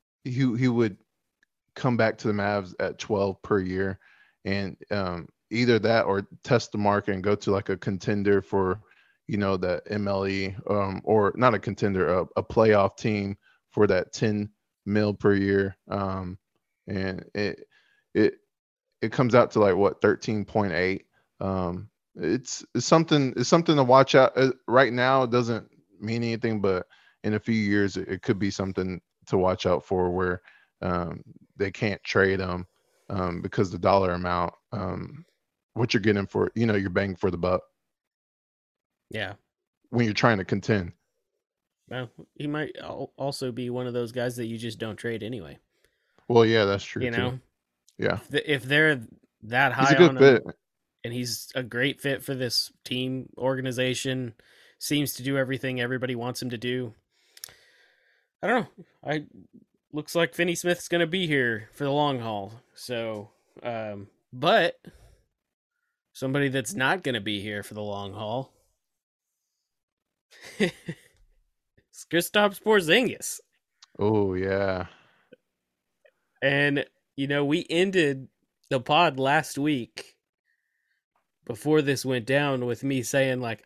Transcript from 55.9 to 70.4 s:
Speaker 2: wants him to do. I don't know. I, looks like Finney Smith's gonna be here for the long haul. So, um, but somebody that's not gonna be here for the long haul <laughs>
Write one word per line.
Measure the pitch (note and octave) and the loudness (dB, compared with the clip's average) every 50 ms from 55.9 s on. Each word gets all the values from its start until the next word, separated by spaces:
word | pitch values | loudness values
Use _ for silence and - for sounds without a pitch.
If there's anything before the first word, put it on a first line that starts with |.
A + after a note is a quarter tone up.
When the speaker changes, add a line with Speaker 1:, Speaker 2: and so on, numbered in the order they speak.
| C3 B2+ B2 B2 B2+ | -2 -4 -4 -4 -4
Speaker 2:
wants | A#2 A#2+ B2 B2 - - | -6 -6 -6 -6 -6 -8
him | B2+ | -8
to | A#2+ A2+ | -8 -6
do. | A#2 B2 B2 B2+ B2+ A#2 G#2+ _ _ _ _ _ _ _ _ - - - - _ _ _ _ _ _ _ _ _ _ _ _ _ _ _ _ _ - | -6 -4 -4 -4 -6 -8 -12 _ _ _ _ _ _ _ _ -20 -20 -20 -20 _ _ _ _ _ _ _ _ _ _ _ _ _ _ _ _ _ -4
I | F3+ | -2
don't | A#3 B3+ F3+ | 0 0 -2
know. | - _ - F3 - _ _ - | -4 _ -20 -20 -20 _ _ -8
I, | C3+ D3 D#3 D3 - - G2 F2 _ _ - - _ _ _ _ _ - | -6 -6 -6 -6 -10 -18 -20 -20 _ _ -20 -20 _ _ _ _ _ -10
looks | D3 D3 - - | -10 -10 -4 -2
like | E3+ E3+ E3 - | 0 0 0 0
Finney | - F3 E3+ F3 | -2 -2 -2 -2
Smith's | - - F3 F3 F3 - - | -2 -2 -2 -2 -2 -2 -2
gonna | E3+ E3+ E3+ | 0 0 0
be | E3 D#3+ F#3+ F#3 D#3+ | 0 0 -2 -2 0
here | D3+ C#3 B2+ A#2+ A2+ G#2+ G#2+ - - | 0 2 2 0 -2 -4 -6 -12 -10
for | - C#3+ | -6 -4
the | C#3 C#3 | -2 0
long | D3 D3 C#3+ C3+ B2 | 0 0 0 -2 -2
haul. | A2+ A2+ A2 G2+ G2 G2 A2 A#2 _ _ _ | -6 -6 -8 -8 -8 -12 -14 -20 _ _ _
So, | - - - B2 A#2 A2+ A2+ A2 G#2+ G2+ G#2 _ _ _ _ _ - - | -20 -12 -8 -8 -6 -6 -6 -8 -10 -12 -14 _ _ _ _ _ -14 -10
um, | A#2+ A#2 A2+ A2 G#2+ G#2 G2+ G2+ - _ _ _ _ - | -10 -8 -8 -8 -10 -10 -12 -16 -18 _ _ _ _ -12
but | B2+ B2+ E3 G#3 A3 E3 E3+ - - _ - - - - - _ _ _ _ _ _ _ _ _ _ _ _ _ _ _ _ _ _ _ _ _ | -4 0 2 2 2 2 0 -4 -8 _ -20 -20 -20 -20 -20 _ _ _ _ _ _ _ _ _ _ _ _ _ _ _ _ _ _ _ _ _
somebody | - - C3 C3+ C#3+ C#3+ C#3 | -8 -6 -4 -2 0 0 0
that's | B2+ C3+ B2 G#2 F#2+ | -2 -4 -4 -6 -4
not | G#2+ C3 C3+ E3+ F#3+ F3 | 0 0 0 0 0 -2
gonna | D3 B2 A2+ | -4 -6 -4
be | G2+ G#2+ G#2+ G2+ | -4 -6 -6 -6
here | F#2+ G#2+ G#2 G#2 G2+ | -6 -8 -8 -8 -10
for | - A2 | -10 -12
the | G#2+ G#2 | -10 -10
long | G#2 G2+ G2+ G2+ G2 F#2+ | -8 -8 -10 -10 -12 -12
haul | G#2 A2 G#2+ A2 B2+ C3+ - _ _ _ _ _ _ _ _ _ _ _ _ _ _ _ _ _ _ _ _ _ _ _ _ _ _ _ _ _ _ _ _ _ _ | -10 -8 -6 -6 -6 -8 -10 _ _ _ _ _ _ _ _ _ _ _ _ _ _ _ _ _ _ _ _ _ _ _ _ _ _ _ _ _ _ _ _ _ _
<laughs> | _ _ - - | _ _ -20 -20